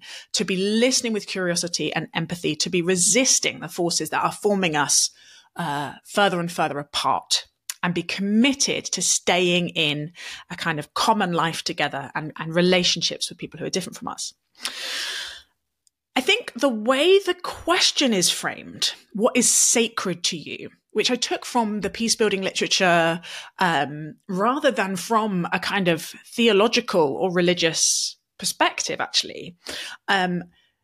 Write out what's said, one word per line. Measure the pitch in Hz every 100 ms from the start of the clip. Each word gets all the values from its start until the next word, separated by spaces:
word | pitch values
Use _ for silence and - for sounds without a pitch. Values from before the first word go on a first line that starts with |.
| - - -
to | -
be | 196 185
listening | 196 220 247 254 240
with | 214 -
curiosity | 190 180 170 170 - 156
and | 165 160
empathy, | - 165 175 160 147
to | -
be | 180
resisting | 170 185 151 226 262 - - 131
the | 156
forces | - 170 170 156
that | 139
are | 165
forming | - 208 202 185 151
us, | 139 - - - - - _ -
uh, | 170 143 139 -
further | - - 202 180
and | 170
further | 175 156 139
apart, | 147 - 135 104 - - - _ - -
and | 180
be | 175
committed | 170 - 196 214 269 269 - -
to | - -
staying | - - - 180 180 175 175
in | - 156 147 151 - - - -
a | 175
kind | 170 156
of | -
common | - - 214 185
life | 170 165 147
together | - - 147 139 135 -
and, | 156 -
and | 160
relationships | 165 180 185 175 170 - - -
with | -
people | - 156
who | 151
are |
different | 180 175 -
from | -
us. | - - - _ _ - - - - - - - - - _ _ _ _ _ _ -
I |
think | 262 427 -
the | 240 277
way | 220 214 262 330 392
the | 381 349
question | - - - 359 - - 277
is | 202 170
framed, | - 156 113 - 165 - - -
"What | 190 226 254
is | 226
sacred | - - 240 233 - 196 175 -
to | 165
you?" | 139 - - - _
which | - 220
I | 247
took | - 349 -
from | 247 220 208
the | 190
peace | - 226 -
building | 214 190
literature, | 190 - 175 - 185 170 165 170 - - - -
um, | 185 151 143 151 151 - -
rather | 185 220 277 294
than | 226 190 185
from | - 226 214 190 170
a | 180
kind | - 202 180
of | 165 - - -
theological | - 233 202 226 247 240 190 147 135
or | 190
religious | 175 175 175 165 156 - - - - _ -
perspective, | 180 - 339 - - 151
actually, | - - - - 165 175 - - - - -
um, | 196 180 175 175 _ _ _